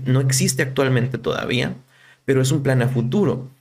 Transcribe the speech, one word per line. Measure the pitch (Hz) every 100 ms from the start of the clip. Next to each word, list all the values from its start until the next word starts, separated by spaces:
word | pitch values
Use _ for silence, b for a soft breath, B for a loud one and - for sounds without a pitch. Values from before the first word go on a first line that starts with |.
no | 131 131
existe | 135 131 - -
actualmente | 143 - 135 127 123 113
todavía, | - - - 123 - - _ b b b -
pero | 131
es | 131
un | 156
plan | 135 131
a | 117
futuro. | 123 110 208 180 117 - _